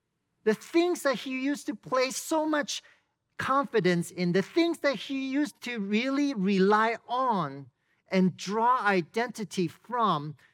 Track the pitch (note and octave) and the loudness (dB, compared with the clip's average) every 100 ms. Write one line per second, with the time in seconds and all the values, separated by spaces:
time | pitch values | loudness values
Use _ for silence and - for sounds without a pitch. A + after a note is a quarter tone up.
0 | _ _ _ _ G#3+ G#3+ - E4+ F4 D#4+ | _ _ _ _ -2 -2 0 2 2 2
1 | C#4 A#3+ C#4 C4 C4+ C#4+ - A3 - C4 | 0 -2 -4 -4 -2 -4 -6 -10 -4 0
2 | C4 - - D#4+ D#4 D4+ - - - _ | 0 -2 -2 -2 0 -2 -4 -8 -12 _
3 | _ _ _ - - C4+ C#4 A3+ F3+ F3 | _ _ _ -6 0 0 0 2 2 2
4 | E3 E3 F3+ F3+ F#3+ - E4 E4 C#4+ B3 | -2 -2 0 0 0 0 0 2 -2 -2
5 | - C4+ C4+ C4+ C#4+ - B3 A#3+ G3 G#3 | -4 -6 -4 -2 -2 -4 -8 -6 -2 0
6 | B3+ C#4 C#4+ A#3+ F#3+ G3 F#3+ G#3+ A3+ A3 | 0 0 0 0 2 4 4 4 2 -2
7 | - B3 C4 G3+ D3 C3+ C3 _ _ _ | -4 -2 0 0 -2 -8 -16 _ _ _
8 | - F#3+ F#3 - F3 G#3+ A#3 B3+ G#3 F#3+ | -4 2 2 0 -6 0 2 2 2 2
9 | D#3 A3 A#3+ A3+ G3+ - E3+ - - A#3+ | 0 -2 -4 -4 -8 -4 -4 -4 -8 -2
10 | A3 D#3+ D3 D3+ _ | 0 0 -4 -12 _